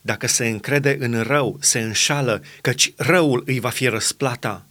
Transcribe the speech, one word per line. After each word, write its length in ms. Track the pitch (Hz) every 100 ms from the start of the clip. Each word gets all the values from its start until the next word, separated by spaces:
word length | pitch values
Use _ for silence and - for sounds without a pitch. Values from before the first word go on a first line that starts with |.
Dacă 260 | - 107 123
se 220 | - 117
încrede 480 | 107 - 143 143 139
în 220 | 123 117
rău, 340 | 110 147 123 -
se 200 | - 123
înșală, 600 | 110 104 - 147 127 104 - -
căci 320 | 127 123 - -
răul 460 | 143 180 156 123 131
îi 140 | 131
va 80 | 113
fi 180 | - 127
răsplata. 800 | 110 - - 135 120 120 95 -